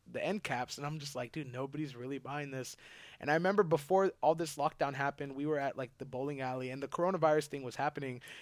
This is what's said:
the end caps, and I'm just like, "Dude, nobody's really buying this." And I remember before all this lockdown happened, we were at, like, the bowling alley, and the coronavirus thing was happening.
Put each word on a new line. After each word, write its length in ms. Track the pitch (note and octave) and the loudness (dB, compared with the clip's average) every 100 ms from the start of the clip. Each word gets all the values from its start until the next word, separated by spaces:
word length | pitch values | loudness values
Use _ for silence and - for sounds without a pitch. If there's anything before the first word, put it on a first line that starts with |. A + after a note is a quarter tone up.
| - | -12
the 140 | A#2+ D3+ | -4 -2
end 160 | G3+ | -2
caps, 360 | - C3+ - - | -4 -4 -4 -6
and 80 | C#3+ | -6
I'm 100 | D#3 | -6
just 180 | C#3+ B2+ | -8 -8
like, 160 | B2 | -8
"Dude, 200 | D#3+ C#3 | -8 -8
nobody's 420 | B2 C3+ D3 D3+ B2 | -6 -6 -4 -6 -6
really 220 | B2 C#3 | -8 -8
buying 320 | C3+ C#3+ C#3+ | -6 -8 -6
this." 260 | C3 B2 - - - - - | -8 -8 -12 -20 -20 -20 -8
And 100 | C#3 | 2
I 60 | D#3 | 4
remember 260 | F3+ G3+ | 6 4
before 520 | F3+ D#3+ - F#3+ F#3+ - | 6 4 4 4 4 4
all 120 | C#3+ | 4
this 220 | E3 E3 - | 4 0 0
lockdown 400 | D3 - C#3+ C#3 | -2 2 -2 2
happened, 400 | C#3 C#3+ C#3 C3+ | -2 -2 -8 -4
we 100 | D3 | 0
were 140 | D3+ | 0
at, 180 | C#3 - | 0 -4
like, 140 | B2+ _ | -8 _
the 60 | C#3 | -10
bowling 360 | B2+ C#3 C#3+ | -4 -4 -4
alley, 300 | C3 B2+ B2+ | -4 -4 -4
and 100 | C3 | -6
the 60 | C#3 | -6
coronavirus 600 | - F3 F#3 D#3 D3+ D3 | 0 0 4 6 6 2
thing 140 | C#3+ | -6
was 140 | B2+ - | -8 -2
happening. 460 | C#3 C#3+ C#3 B2 - - | -2 0 -6 -6 -12 -18